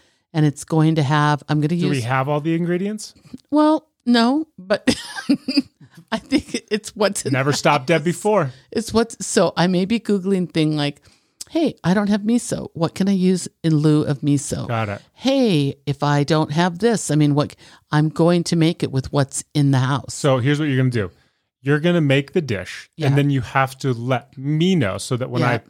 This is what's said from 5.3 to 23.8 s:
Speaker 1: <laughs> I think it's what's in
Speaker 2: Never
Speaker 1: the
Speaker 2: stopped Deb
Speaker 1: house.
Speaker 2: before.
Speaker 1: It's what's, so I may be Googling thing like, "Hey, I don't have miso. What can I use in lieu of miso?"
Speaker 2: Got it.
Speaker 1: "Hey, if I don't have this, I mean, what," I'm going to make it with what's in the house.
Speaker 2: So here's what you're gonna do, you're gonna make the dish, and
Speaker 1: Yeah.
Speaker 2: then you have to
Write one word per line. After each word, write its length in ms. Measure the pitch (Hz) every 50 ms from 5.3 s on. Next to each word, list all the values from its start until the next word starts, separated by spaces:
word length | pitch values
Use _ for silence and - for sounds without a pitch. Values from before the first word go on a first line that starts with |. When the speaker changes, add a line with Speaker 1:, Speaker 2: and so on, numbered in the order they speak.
| 285 - - -
Speaker 1:
<laughs> 640 | 285 285 - - _ _ 151 - _ 165 - _
I 60 | 220 220
think 440 | - - 254 - - - - 226 - -
it's 240 | 208 214 - - -
what's 280 | 190 208 196 202 -
in 100 | - 143
Speaker 2:
Never 180 | 131 131 135 147
Speaker 1:
the 40 | 139
Speaker 2:
stopped 300 | - - 160 147 147 131
Deb 140 | 170 165 160
Speaker 1:
house. 20 | 147
Speaker 2:
before. 480 | 175 170 - - 208 214 190 151 127 - - _ _
Speaker 1:
It's 220 | - 226 220 -
what's, 320 | 208 220 233 233 - - 196
so 260 | - - 220 175 - -
I 100 | - 170
may 180 | 185 180 175 190
be 120 | 185 233 220
Googling 520 | - - 202 196 175 196 196 180 180 156
thing 240 | - 165 156 156 151
like, 240 | 151 143 143 143 _ _ _ _ _ _ _ _ - - -
"Hey, 240 | - 330 320 247 - - -
I 100 | 170 190
don't 140 | 214 208 196
have 140 | 208 202
miso. 460 | 208 220 240 240 - - - - - - -
What 200 | 160 165 - -
can 140 | - 190 196
I 40 |
use 360 | 196 185 180 185 190 175 - - - _ -
in 120 | 165 156 147
lieu 240 | 151 156 151 151
of 180 | 151 - 143 -
miso?" 480 | 151 143 143 139 - - - 135 117 -
Speaker 2:
Got 200 | 117 113 110 104
it. 140 | 101 101 - _ _
Speaker 1:
"Hey, 640 | - - 262 277 269 247 214 175 147 139 139 - - _
if 160 | 147 135 -
I 200 | 147 147 147 143 147
don't 280 | 143 160 156 156 -
have 260 | 147 170 175 185 170 170
this, 320 | 214 233 220 175 - -
I 60 | 147
mean, 180 | 151 151 147 143
what," 200 | 147 139 - - - - - - - _ _
I'm 180 | 151 151 156 156
going 360 | - - 165 175 175 175 165
to 120 | - 175
make 260 | 170 156 165 170 -
it 100 | 156 120
with 200 | 135 131 - -
what's 300 | - 143 135 - - - - _ -
in 160 | 151 143 139
the 60 | 139 127
house. 340 | 131 131 143 120 - - -
Speaker 2:
So 240 | - - 139 131 127
here's 200 | 117 143 147 143
what 60 | 156 147
you're 80 | 131
gonna 140 | 131 131 127
do, 200 | 117 113 98 90 - _ _ _ _ _ _ _ _ _
you're 180 | 123 139 147 147
gonna 200 | 156 175 175 170
make 320 | 151 139 135 143 139 -
the 80 | - 190
dish, 480 | 151 120 104 92 92 - - - - - _ -
and 120 | - 135
Speaker 1:
Yeah. 60 | 139
Speaker 2:
then 120 | 139 143 143
you 120 | 139 131
have 340 | 107 - - 135 135 131 -
to 140 | -